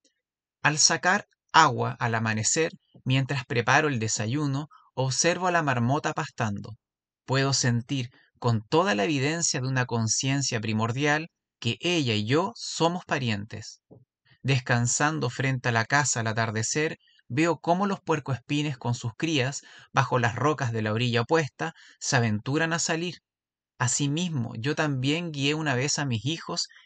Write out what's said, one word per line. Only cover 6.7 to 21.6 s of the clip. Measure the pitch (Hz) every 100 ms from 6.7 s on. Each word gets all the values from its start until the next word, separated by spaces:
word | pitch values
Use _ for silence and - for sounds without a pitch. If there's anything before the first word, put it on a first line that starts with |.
| 110 _ _ _ _ -
Puedo | 135 135
sentir | 127 131 117 - 139 120 - _ -
con | 120 113
toda | 107 156 196
la | 208 190
evidencia | 143 139 165 160 147
de | 127
una | 131 123
conciencia | 117 113 - 135 139 131 117
primordial | 107 110 113 120 147 151 165 _ _ -
que | 113 117
ella | 170 175 127
y | 107 104
yo | 143 196 -
somos | - - 165 175 -
parientes. | 156 123 101 104 104 - - - - _ _ _ _
Descansando | 127 135 - 120 120 - 151 156 131
frente | - 135 131 123
a |
la | 113 110
casa | 143 139 120
al | 113
atardecer, | 110 110 107 110 151 156 165 _ _ -
veo | 120 170 156
cómo | - 175 196
los | 196
puercoespines | - 156 - 131 - 147 151 131
con | 123
sus | 120 117 -
crías, | 165 151 123 - - - -
bajo | 135 131 131
las | 117 113
rocas | 139 151 117
de | 113
la | 107
orilla | 107 123 117
opuesta, | 117 160 147 -